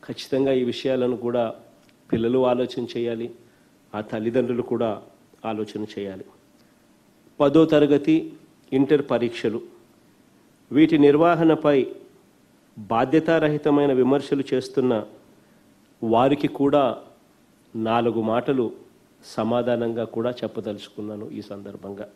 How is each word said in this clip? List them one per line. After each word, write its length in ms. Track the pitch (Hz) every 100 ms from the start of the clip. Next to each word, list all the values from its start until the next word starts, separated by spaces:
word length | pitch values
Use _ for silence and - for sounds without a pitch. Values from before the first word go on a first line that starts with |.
ఖచ్చితంగా 500 | - 113 - 135 135 131
ఈ 20 |
విషయాలను 520 | 120 113 139 127 123 117
కూడా 280 | 120 120 113 - - _ _ _ _
పిల్లలు 300 | 117 113 131 127
ఆలోచన 360 | 123 123 - 117
చేయాలి, 340 | 120 117 113 117 - _ _ _ _ _
ఆ 80 | 104
తల్లిదండ్రులు 640 | 107 113 110 123 120 120 110
కూడా 180 | 117 117 104 - _ _ _ 110
ఆలోచన 320 | 107 104 104 104
చేయాలి. 320 | - 101 95 - _ _ _ _ _ _ _ _ _ _ _
పదో 220 | 143 151 160
తరగతి, 420 | 151 143 143 143 160 156 - _ _ _
ఇంటర్ 320 | 135 139 147 139
పరీక్షలు, 480 | 120 117 - 120 113 - - _ _ _ _ _ _ _ _ _
వీటి 260 | 120 156 160
నిర్వహణపై 800 | 143 143 165 165 165 156 147 139 120 - - _ _ _ _ _ _ -
బాధ్యతారహితమైన 1160 | 101 113 131 156 160 165 151 151 151 143 143
విమర్శలు 520 | 127 127 139 139 143 131
చేస్తున్న 420 | 127 127 - 127 113 104 - _ _ _ _ _ _ _ _
వారికి 460 | 113 113 131 143 147 -
కూడా 240 | 139 147 131 110 - _ _ _ _ _ _
నాలుగు 460 | 113 110 117 117 110
మాటలు 440 | 110 113 123 135 113 - - _ _ _ - -
సమాధానంగా 680 | 110 120 120 120 117 113
కూడా 260 | 110 - 117
చెప్పదలుచుకున్నాను 960 | 123 110 113 107 98 - - 107 107 107 107
ఈ 40 |
సందర్భంగా. 640 | 104 101 101 101 98 98 -